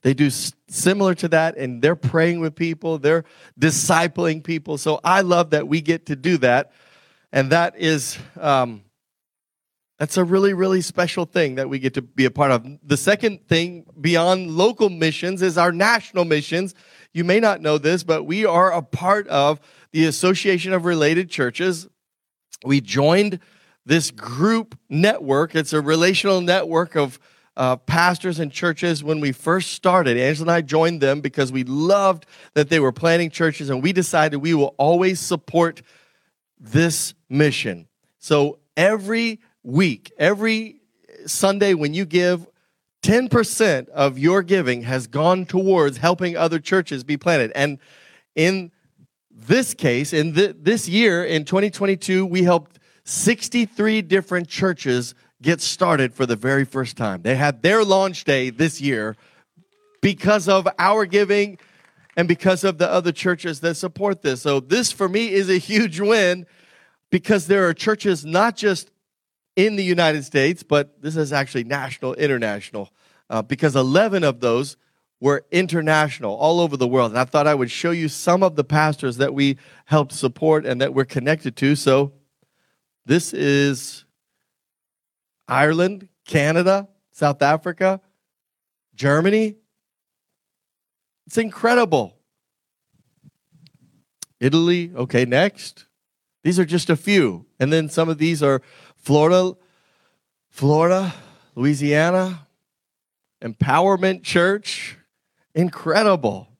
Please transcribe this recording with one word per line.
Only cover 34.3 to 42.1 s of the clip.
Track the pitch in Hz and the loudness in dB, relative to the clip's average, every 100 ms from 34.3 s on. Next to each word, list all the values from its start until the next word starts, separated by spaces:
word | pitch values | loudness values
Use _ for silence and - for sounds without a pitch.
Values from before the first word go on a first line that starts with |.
| 143 | 0
we | 151 | -2
will | 160 143 - | 0 0 0
always | 143 175 185 185 | 2 2 2 -2
support | - 170 - 165 170 - - _ _ _ _ _ _ _ | -4 -6 -2 0 0 -2 -20 _ _ _ _ _ _ _
this | 113 131 170 160 - - _ | -2 0 2 0 -8 -10 _
mission. | 135 151 - 117 87 82 _ _ _ | 0 2 0 -6 -10 -14 _ _ _
So | - 151 143 - _ - | -2 0 0 -4 _ 0
every | 185 220 196 226 233 220 _ _ | 2 2 -2 -2 -2 -6 _ _
week, | 127 135 185 110 - - | -4 0 2 0 -10 0
every | 156 202 220 220 220 - _ _ _ - - | 0 2 0 -2 -4 -16 _ _ _ -20 -10
Sunday | - 196 196 202 | -2 0 2 2
when | 180 147 | 2 0
you | 160 | -4
give, | 185 | 0